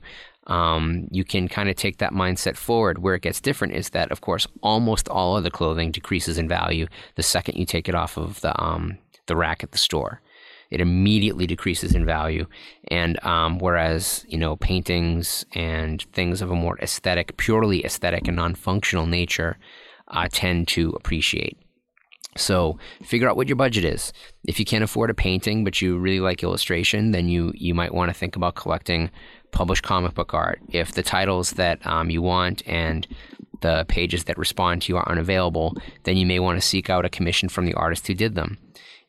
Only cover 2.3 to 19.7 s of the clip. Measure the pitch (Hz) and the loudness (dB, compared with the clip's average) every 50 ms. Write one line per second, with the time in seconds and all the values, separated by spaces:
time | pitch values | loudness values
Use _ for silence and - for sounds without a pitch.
2.3 | 92 87 - - - - - - 117 117 113 98 82 87 87 98 92 87 - 85 | 0 -2 -2 -4 -4 -4 -2 0 2 2 4 2 2 0 0 0 0 0 0 -2
3.3 | 82 - - 135 139 - 107 90 - 76 87 - - 87 85 - 73 - - - | -4 -2 -2 -2 -2 -2 -2 -4 -2 -4 -4 -4 -2 -2 -2 -2 -2 -4 -4 -2
4.3 | 85 85 - - - - - 104 110 110 120 113 110 - - - - 95 92 90 | -2 0 -2 -4 -4 -4 0 2 2 2 4 2 2 0 0 -2 0 0 2 2
5.3 | 92 107 87 87 - - 87 80 80 82 82 82 80 - - - 98 90 - - | 2 2 0 0 -2 0 0 0 0 0 0 -2 -4 -4 -4 -2 -2 -2 0 0
6.3 | 82 82 82 80 87 87 85 85 82 82 80 80 - - - - - - 80 - | -2 0 0 0 0 0 0 0 0 -2 -2 -4 -6 -12 -20 -12 -6 -2 0 0
7.3 | - 87 - - - - 90 - - 90 80 - 87 85 82 82 - - 80 85 | 0 0 -2 -2 -4 -4 -2 -2 -2 -2 -2 -2 -2 0 -2 -2 -4 -4 -6 -6
8.3 | 87 - - 80 78 - 80 82 82 82 82 85 95 98 _ _ _ _ _ - | -6 -4 -4 -2 -2 0 -2 -2 -2 -2 -4 -4 -6 -8 _ _ _ _ _ -2
9.3 | 85 82 87 78 82 - - - - - - - - 78 64 50 - - _ _ | 0 2 2 2 0 -2 -6 -6 -2 0 0 0 0 0 -2 -4 -6 -12 _ _
10.3 | - - - - - - - - - - 90 87 87 90 95 101 107 107 101 107 | -20 -20 -20 -20 -20 -20 -12 -6 -2 2 2 4 4 6 6 6 6 4 4 2
11.3 | 95 82 92 85 87 82 - 98 85 - - 87 85 87 85 80 80 78 76 80 | 0 0 -2 -2 -2 -2 -2 -2 -2 0 2 2 4 4 4 2 2 0 0 0
12.3 | 80 82 78 - - - - - - _ - - - 87 85 85 82 - - - | -2 -2 -4 -6 -10 -16 -20 -20 -20 _ -8 -2 0 0 2 2 0 0 0 2
13.3 | 87 82 82 82 82 90 92 92 87 85 82 80 80 82 82 - - - - - | 2 2 2 2 2 0 2 2 2 4 4 2 2 0 0 -2 -4 -4 -6 -4
14.3 | - 80 82 80 78 - - - 92 92 85 - 90 87 85 85 85 82 85 - | -2 0 0 0 0 0 0 2 2 2 0 0 0 2 2 2 2 0 0 -2
15.3 | - - - - - 85 85 82 80 80 80 78 78 98 - - - - 92 87 | -4 -6 -6 -6 -6 -4 -4 -2 -2 -2 -2 -2 -4 -6 -6 -6 -4 -2 0 0
16.3 | 87 92 98 90 90 87 85 85 - - - - - - - 92 90 87 85 - | 0 -2 -2 -2 0 0 0 0 -2 -2 -4 -6 -6 -4 -2 0 0 0 0 -2
17.3 | - - - - 110 110 110 104 98 85 - - - - - 87 85 - - - | -4 -4 0 2 4 4 4 4 2 2 0 -2 -4 -2 -2 -2 0 0 -2 -2
18.3 | 87 87 85 85 85 - - - 92 101 - - - 90 80 82 85 87 87 85 | 0 0 0 0 -2 -2 -2 -2 -2 0 0 0 0 0 0 2 0 0 0 0
19.3 | - - 85 82 - - - - | -2 -2 -2 -2 -4 -6 -12 -20